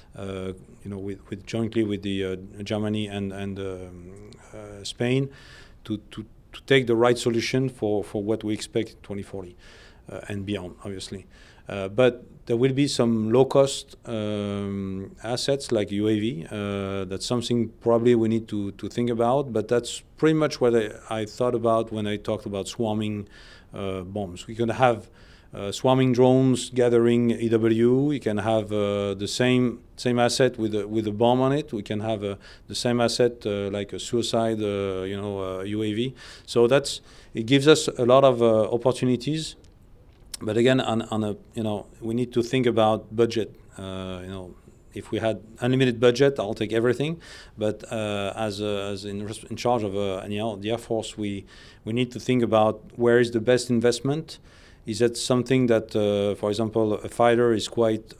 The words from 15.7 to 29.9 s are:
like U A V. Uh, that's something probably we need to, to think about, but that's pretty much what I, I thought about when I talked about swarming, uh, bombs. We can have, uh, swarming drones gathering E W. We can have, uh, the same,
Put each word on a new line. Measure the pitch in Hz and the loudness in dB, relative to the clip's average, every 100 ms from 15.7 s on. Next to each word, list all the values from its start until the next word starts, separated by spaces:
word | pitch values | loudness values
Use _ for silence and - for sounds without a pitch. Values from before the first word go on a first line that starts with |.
like | 113 104 | -2 0
U | 101 107 | 0 0
A | 107 | 0
V. | 110 156 156 | -2 -6 -8
Uh, | 107 101 98 98 98 92 | -8 -6 -4 -4 -6 -6
that's | 95 - | -6 -4
something | 123 120 120 113 - | -4 0 -2 -2 -2
probably | 117 117 120 | 2 4 6
we | 117 113 | 4 4
need | 113 110 | 0 -4
to, | 104 101 | -6 -8
to | 98 101 | -8 -8
think | - 120 | -4 -2
about, | 117 117 135 139 | 0 2 0 0
but | 110 104 | -4 0
that's | 120 120 - - - | -2 -2 -10 -16 0
pretty | 156 156 | 2 4
much | 151 - | 0 2
what | 120 117 | 2 4
I, | 107 - - | 0 -6 -8
I | 110 104 | -6 -6
thought | - 123 120 | -2 -2 2
about | 113 113 117 | 2 2 0
when | 107 104 | -4 -4
I | 104 | -4
talked | - 107 110 | -4 -6 -4
about | 98 92 | -6 -6
swarming, | - 113 107 107 104 101 - - - - | -4 -2 -2 -4 -6 -10 -18 -20 -20 -16
uh, | 101 98 95 | -10 -6 -6
bombs. | 92 104 95 90 - | -8 -8 -8 -10 -10
We | |
can | 113 117 | -4 -2
have, | 107 127 107 - - - - - 104 | 2 2 2 -6 -20 -20 -20 -16 -10
uh, | 101 | -8
swarming | - 131 131 131 | -2 2 4 4
drones | 120 127 131 131 120 - | 6 6 6 4 2 -2
gathering | 123 123 117 117 120 120 | 2 4 6 6 4 2
E | 107 113 | 0 0
W. | 113 113 113 120 131 | 2 4 4 4 4
We | 147 139 | 2 0
can | 110 104 | -2 -2
have, | 110 110 101 | 0 0 0
uh, | 104 101 101 101 98 | -2 0 0 -2 -4
the | 101 | -4
same, | - 123 127 123 - - | 0 2 4 2 -4 -14